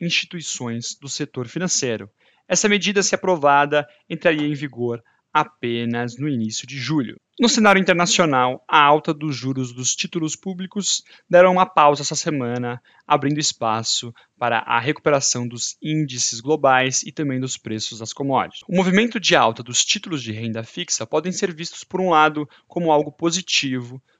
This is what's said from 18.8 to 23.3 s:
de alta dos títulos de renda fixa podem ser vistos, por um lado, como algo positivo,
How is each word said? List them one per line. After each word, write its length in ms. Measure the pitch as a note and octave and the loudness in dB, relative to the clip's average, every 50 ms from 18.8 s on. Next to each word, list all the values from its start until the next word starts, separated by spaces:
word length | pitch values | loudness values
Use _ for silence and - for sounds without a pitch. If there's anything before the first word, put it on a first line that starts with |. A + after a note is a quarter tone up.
| F3+ F#3 F3+ G3+ A#3 A#3 - A3+ | 2 4 4 2 2 0 -2 -2
de 160 | E3+ - F3+ | 0 2 4
alta 260 | C#3+ A#2 A2+ A2+ B2 | 4 4 4 0 -2
dos 220 | B2 B2 A#2+ - - | -8 -6 -2 -2 -2
títulos 360 | - - G#3 - G3+ E3 C#3 | -2 -2 -4 -6 -6 -6 -6
de 120 | A#2 A2+ | -6 -6
renda 320 | G#2+ G#2+ A#2 A2+ A2 A2+ A2+ | -8 -6 -6 -6 -6 -8 -10
fixa 420 | - - F3+ F3 - - - A2+ | -10 -10 -10 -8 -6 -6 -6 -4
podem 260 | - - D#3 D#3 F#3 | -4 -2 -2 -2 -4
ser 220 | F3+ - G#3 F3+ E3 | -4 -4 -4 -4 -4
vistos, 300 | D3+ F3 - - - - | -6 -12 -12 -12 -14 -12
por 160 | - - F3+ | -8 -4 -2
um 100 | F#3 F3+ | 0 2
lado, 360 | E3 D#3 D#3 D#3 D3+ D3+ D3 - _ _ _ | 4 6 4 4 2 0 -6 -8 _ _ _
como 260 | - - F3+ F3 D#3+ | -10 -6 -2 0 2
algo 200 | D3+ D3 D3 D3 | 2 2 2 -2
positivo, 880 | - - E3 E3+ | -4 -4 -2 -2